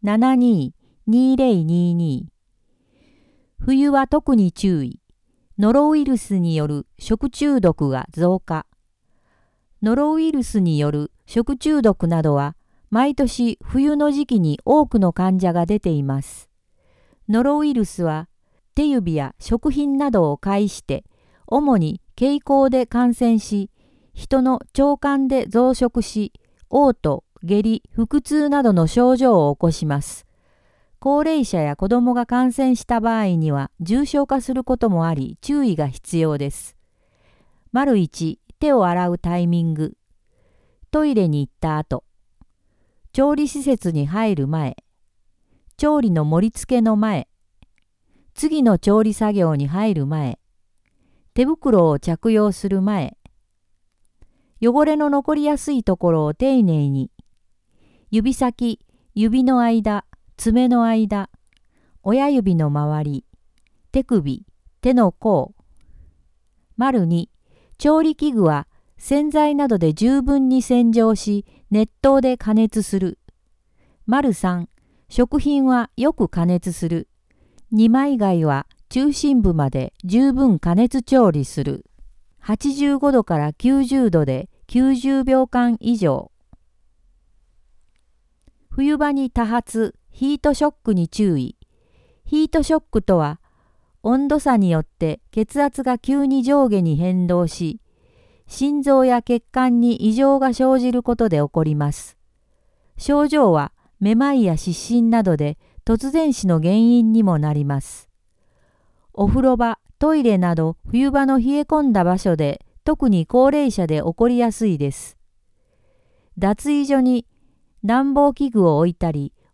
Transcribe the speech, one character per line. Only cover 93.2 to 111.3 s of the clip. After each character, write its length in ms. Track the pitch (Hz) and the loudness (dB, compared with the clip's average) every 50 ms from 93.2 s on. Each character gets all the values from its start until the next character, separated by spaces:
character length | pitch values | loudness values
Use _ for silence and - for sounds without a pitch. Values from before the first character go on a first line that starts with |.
| 151 147 156 - _ _ _ _ _ _ _ _ _ _ _ _ | 0 -2 -6 -10 _ _ _ _ _ _ _ _ _ _ _ _
温 240 | - 214 247 269 285 | -4 -2 0 0 0
度 120 | 277 294 294 | 0 -2 0
差 180 | - 285 247 | 0 2 2
に 140 | 214 196 175 | 2 2 2
よ 80 | 165 160 | 0 0
っ 60 | - | -2
て 360 | _ _ - 165 156 151 - _ _ | _ _ -6 -6 -6 -6 -8 _ _
血 320 | - 220 214 - - 285 | -4 -4 -4 -4 -2 -2
圧 200 | 285 277 - 277 | -2 -2 -2 -4
が 160 | 254 254 247 233 | -4 -4 -4 -4
急 260 | - 254 277 285 285 | -2 -2 -2 0 0
に 180 | 269 269 269 | 0 0 0
上 260 | 233 269 285 285 269 226 | 2 2 2 4 4 2
下 120 | 208 190 | 2 0
に 160 | 170 165 147 | 0 0 0
変 300 | 151 175 185 185 185 180 | -2 -2 -2 0 -2 0
動 200 | 175 180 175 175 | 0 0 0 0
し、 360 | 160 - - 170 156 135 - _ _ _ _ _ _ _ _ _ _ _ _ _ | -2 -4 -6 -8 -8 -8 -10 _ _ _ _ _ _ _ _ _ _ _ _ _
心 340 | - - - 262 294 294 294 | -18 -8 -4 -4 -2 -2 -2
臓 240 | 269 285 269 262 254 | 2 2 4 4 4
や 160 | 254 247 240 | 4 2 0
血 240 | - - 240 233 _ _ | 0 -2 -2 -2 _ _
管 280 | - 254 254 254 240 233 | -2 0 0 2 2 2
に 160 | 240 240 226 | 2 2 0
異 180 | - - 220 220 | 0 0 -2 0
常 240 | 254 269 277 277 269 | 2 2 4 4 2
が 160 | 269 262 233 | 2 0 0
生 240 | - 262 262 262 254 | 2 2 2 2 2
じ 120 | 247 254 | 2 0
る 120 | 240 247 | -2 -2
こ 120 | - - 240 | -2 -2 -2
と 140 | - 233 214 | 0 0 0
で 80 | 160 147 | 2 0
起 120 | 147 143 | 0 0
こ 120 | - 165 | 0 -2
り 120 | 156 156 151 | -2 0 -2
ま 180 | 147 143 147 | -2 -2 -4
す。 240 | - - - - _ _ _ _ _ _ _ _ _ _ _ _ _ _ _ _ - | -4 -8 -12 -20 _ _ _ _ _ _ _ _ _ _ _ _ _ _ _ _ -18
症 320 | - - - 285 294 294 269 | -10 -2 0 2 2 2 2
状 240 | 302 302 247 196 | 2 4 4 4
は、 220 | 165 147 143 - _ _ _ _ _ - | 4 2 0 -4 _ _ _ _ _ -4
め 140 | 196 208 226 | 0 0 2
ま 180 | 233 277 277 | 2 2 2
い 120 | 277 254 214 | 2 2 2
や 120 | 180 160 | 0 0
失 380 | 156 - 185 165 - - - 233 | -2 -4 -6 -8 -8 -6 -2 0
神 80 | 240 226 226 | 0 2 2
な 120 | 233 226 | 2 2
ど 140 | 202 185 160 | 2 2 0
で、 220 | 143 147 147 151 - _ _ _ - - | 0 -2 -4 -6 -8 _ _ _ -10 -2
突 240 | - 226 214 262 269 | -2 -2 0 -2 -2
然 240 | 285 320 320 294 | -2 0 0 0
死 140 | 240 - 208 | -2 -2 0
の 120 | 185 170 160 | 0 0 0
原 140 | 156 175 | 2 2
因 400 | 202 220 226 240 240 240 226 220 | 2 4 4 6 4 4 4 4
に 100 | 220 226 | 2 2
も 160 | 208 190 170 147 | 2 2 0 0
な 140 | 147 151 | 0 -2
り 140 | 147 147 143 | -2 -2 -2
ま 160 | 143 139 135 | -2 -4 -6
す。 260 | - - - - - _ _ _ _ _ _ _ _ _ _ _ _ _ _ _ _ _ _ _ _ _ - - | -6 -10 -18 -20 -20 _ _ _ _ _ _ _ _ _ _ _ _ _ _ _ _ _ _ _ _ _ -4 -2
お 60 | 202 | 0
風 160 | 202 - 269 | 0 2 2
呂 140 | 262 262 247 | 2 2 2
場、 240 | 226 240 233 220 _ _ _ - - | 2 0 -2 -4 _ _ _ -8 -2
ト 160 | 294 311 320 | 0 0 2
イ 80 | 302 | 2
レ 160 | 240 226 202 180 | 2 2 2 2
な 160 | 180 175 170 | 0 0 0
ど、 220 | 160 160 160 165 _ - | 0 -2 -2 -4 _ -12
冬 240 | - 220 240 277 277 | -4 -2 0 0 2
場 160 | 277 277 269 | 2 0 0
の 120 | 269 | 2